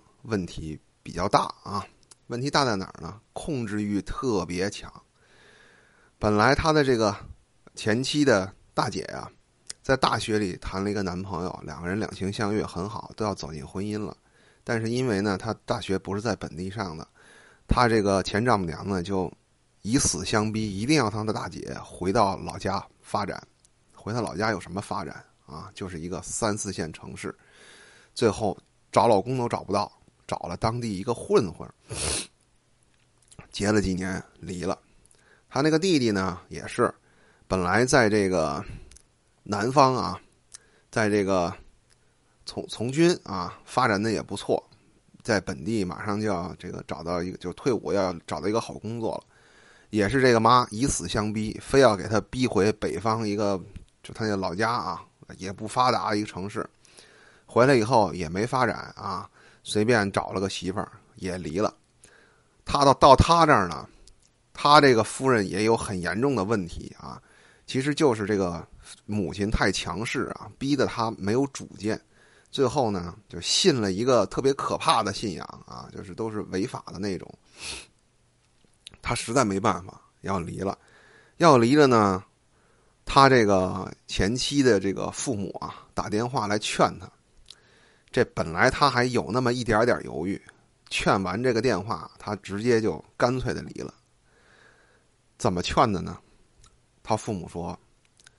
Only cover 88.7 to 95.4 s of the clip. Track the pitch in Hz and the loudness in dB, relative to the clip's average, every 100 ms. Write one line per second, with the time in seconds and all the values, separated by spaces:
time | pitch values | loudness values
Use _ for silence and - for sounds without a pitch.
88.7 | - 143 123 123 120 - 117 120 123 113 | 4 4 4 2 0 0 0 0 -2 0
89.7 | 107 120 90 64 62 90 95 - - _ | 2 4 2 -2 -6 -6 -6 -10 -20 _
90.7 | _ _ - - 113 92 95 131 113 127 | _ _ -2 2 2 0 -2 0 2 2
91.7 | 95 104 85 - - - 104 - 98 117 | 0 -2 -8 -8 -14 -10 -8 -8 -4 2
92.7 | 113 110 78 - - 120 127 120 78 - | 2 2 -2 -8 -2 0 0 -4 -6 -8
93.7 | - - - _ _ _ _ _ _ _ | -12 -14 -16 _ _ _ _ _ _ _
94.7 | _ _ _ _ _ _ - | _ _ _ _ _ _ -4